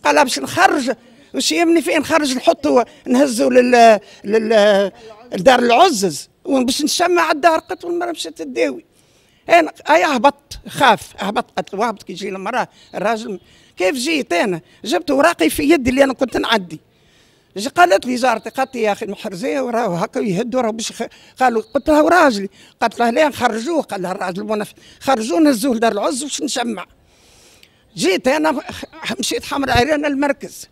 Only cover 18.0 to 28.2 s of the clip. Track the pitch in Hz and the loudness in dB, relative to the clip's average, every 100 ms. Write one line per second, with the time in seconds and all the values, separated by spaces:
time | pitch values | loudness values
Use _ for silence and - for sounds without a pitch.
18 | 247 247 247 220 220 - 269 240 214 196 | 0 -2 -2 -2 -6 -6 -6 -2 -2 -2
19 | 214 196 220 190 262 294 247 226 233 170 | -6 -10 -10 -8 -6 -4 -4 -2 -2 -2
20 | 208 262 247 175 240 254 233 220 226 - | -4 -4 -2 -2 -2 -2 -2 -4 -10 -8
21 | - - - - 262 226 220 285 - 302 | -12 -12 -20 -2 0 0 -4 -4 2 2
22 | 311 349 302 208 196 _ - _ 226 220 | 4 4 4 2 -8 _ -20 _ -4 0
23 | 240 240 302 226 240 226 240 330 175 202 | 0 2 0 0 -2 -2 -4 -4 -4 -8
24 | 180 185 180 180 208 214 208 - - - | -8 -6 -6 -6 -6 -6 -6 -12 -20 -10
25 | - 254 220 339 302 247 269 226 226 208 | -2 -2 0 2 2 2 0 0 0 0
26 | 269 269 285 - 277 269 240 202 - _ | -4 -4 -8 -6 -6 -4 -6 -8 -12 _
27 | _ _ _ _ _ _ _ _ _ 190 | _ _ _ _ _ _ _ _ _ -4
28 | 262 359 | -2 0